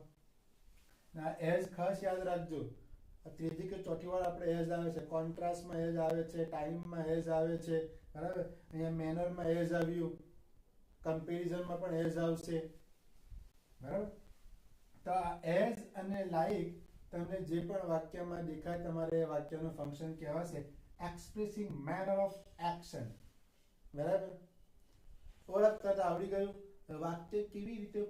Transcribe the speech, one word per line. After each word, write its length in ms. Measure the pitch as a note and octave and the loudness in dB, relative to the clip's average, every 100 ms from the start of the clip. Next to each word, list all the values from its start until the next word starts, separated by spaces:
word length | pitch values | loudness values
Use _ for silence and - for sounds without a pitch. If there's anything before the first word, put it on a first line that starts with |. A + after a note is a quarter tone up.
| - _ - - _ - - - - - - | -12 _ -20 -20 _ -20 -20 -20 -20 -20 -16
આ 200 | D#3+ D#3 D#3+ E3 | -4 -4 0 4
as 180 | F3+ F#3+ - | 4 2 0
ખાસ 260 | F#3 F#3+ G3 | 0 2 2
યાદ 160 | F#3 F3+ | 2 2
રાખજો. 340 | F3 E3 D3+ - - - - - - D#3+ | 0 0 -4 -4 -8 -16 -18 -18 -18 -14
આ 80 | - | -4
ત્રીજી 320 | D#3+ D#3+ F#3+ | -4 -2 -4
કે 100 | F#3+ F3+ | -4 -2
ચોથી 220 | D#3+ F3 | -2 0
વાર 120 | F#3 F3 | 2 2
આપણે 260 | E3+ E3+ E3 | 2 2 2
as 80 | E3 E3+ | 2 2
આવે 120 | E3+ D#3+ | 0 -2
છે, 60 | - | 0
કોન્ટ્રાસ્ટમાં 720 | D#3+ D#3+ E3 F3 E3+ - E3+ E3+ | 0 0 0 0 0 -2 0 2
as 100 | E3 D#3+ | 4 4
આવે 180 | E3 E3 | 2 0
છે, 80 | E3+ D#3+ | 0 0
ટાઇમમાં 680 | D#3 D3+ E3+ E3+ E3 D#3+ E3 | 0 -2 -2 -4 -2 2 2
as 100 | E3 | 4
આવે 280 | D#3+ E3 E3 E3 | 4 4 2 2
છે, 140 | D#3+ D#3+ - - | 0 0 -6 -14
બરાબર? 280 | - F3 F#3 E3+ - - | -6 -2 -2 -2 -6 -8
અહીંયા 260 | D#3+ E3 E3 | -2 0 0
મેનરમાં 600 | D#3+ D#3+ F3 F3 E3 E3+ | 0 2 0 2 4 4
as 80 | E3 E3+ | 4 4
આવ્યું, 360 | E3 E3+ E3 - - - - - - - - - | 4 2 0 -2 -12 -20 -20 -20 -20 -20 -20 -8
કમ્પેરિઝનમાં 760 | E3 D#3+ D#3+ F3 E3+ F3 F3 E3+ | -2 -2 0 -2 0 -2 -2 -2
પણ 260 | F3 E3 E3 | 0 2 2
as 140 | E3 | 2
આવશે, 340 | E3 E3 - E3 D#3+ - - - - - - - - - - - | 2 2 0 -2 -2 -10 -20 -20 -20 -20 -14 -14 -14 -20 -20 -14
બરાબર? 300 | - F#3+ G#3 - - - - - - - - - | -2 -2 -2 -6 -18 -18 -18 -18 -20 -20 -20 -8
તો 60 | F3+ F#3 | 0 2
આ 180 | E3+ E3+ E3 F3+ | 2 0 2 4
as 180 | A#3 A3 - G3 | 4 2 -6 -6
અને 180 | F#3+ G3 F#3 | -2 0 2
like 400 | E3 F3 G3+ E3+ E3+ - - - | 4 4 2 0 -6 -14 -18 -8
તમને 340 | F3 E3+ F#3+ D3+ | -6 -2 -2 0
જે 160 | E3+ E3+ | 0 0
પણ 200 | G3 F3 | 0 2
વાક્યમાં 580 | D#3+ D#3+ F3+ F3 E3+ E3 | 0 0 -6 -6 -4 -4
દેખાય, 320 | D3 F3 E3+ | -4 -4 -4
તમારે 400 | E3+ E3 E3 E3 | -2 0 2 4
એ 80 | D#3+ D3 | 4 2
વાક્યનું 440 | D3 D#3+ D#3+ D#3 | -2 -4 -4 -4
ફંક્શન 400 | C#3+ C#3+ D#3+ D#3 | -6 -4 -6 -6
કહેવાશે 480 | D3 D#3 E3+ C#3+ C#3+ - - - E3+ | -4 -2 -2 -6 -8 -14 -18 -8 -8
expressing 600 | - - G#3+ G#3 G#3 G3+ C#3 | -6 -8 -4 -4 -2 -4 -4
manner 300 | D3 F3+ F#3+ G3 | -2 0 2 4
of 120 | G3 - - - E3+ | 4 0 -14 -4 -2
action, 340 | E3+ - - A#2 - - - - - - - - | -2 -6 -8 -8 -10 -18 -20 -20 -20 -20 -20 -10
બરાબર? 380 | C#3+ D#3+ F#3+ F#3+ - - - - - - - - - - - - | -2 2 2 2 -10 -16 -20 -20 -20 -20 -20 -18 -16 -16 -16 0
ઓળખતા 460 | F#3+ G#3+ G#3+ G3 G3 | 8 8 8 2 4
તો 40 | F3+ | 4
આવડી 220 | F3 G3 | 2 2
ગયું. 180 | G3 G3 - - - - | 2 0 -2 -14 -16 -10
હવે 120 | D#3 | -4
વાક્ય 360 | E3 E3+ - G#3 G#3 | -2 -4 -2 -2 -2
કેવી 240 | G3+ G#3+ A3+ | -4 -6 -6
રીતે 260 | G3+ G#3 G3+ | -6 -4 -4